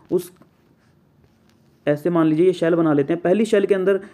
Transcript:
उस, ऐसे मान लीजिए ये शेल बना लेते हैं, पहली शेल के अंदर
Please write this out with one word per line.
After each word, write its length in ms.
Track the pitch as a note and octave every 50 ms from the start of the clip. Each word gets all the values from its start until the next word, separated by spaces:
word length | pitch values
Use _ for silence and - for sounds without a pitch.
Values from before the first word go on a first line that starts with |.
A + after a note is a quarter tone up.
| _ -
उस, 180 | E3 F#3 - - _ _ - _ _ _ _ _ _ _ _ _ _ _ _ _ _ _ _ _ _ _ _ _ _ _ _ _ _ _ -
ऐसे 240 | D3 D3 C#3+ - F3
मान 160 | F3 E3 D#3+
लीजिए 200 | D#3+ D#3 D#3 F3+
ये 60 | F#3
शेल 220 | F3 - E3+ E3 E3
बना 180 | E3 E3 D#3
लेते 200 | D3 C#3+ C#3 C#3+
हैं, 80 | E3+ E3+
पहली 220 | - E3+ F#3 G#3 A3+
शेल 220 | G#3 G#3+ G3+ G3+
के 80 | G3 G3+
अंदर 260 | F#3+ F#3 F#3+ G3 F#3+ G3 -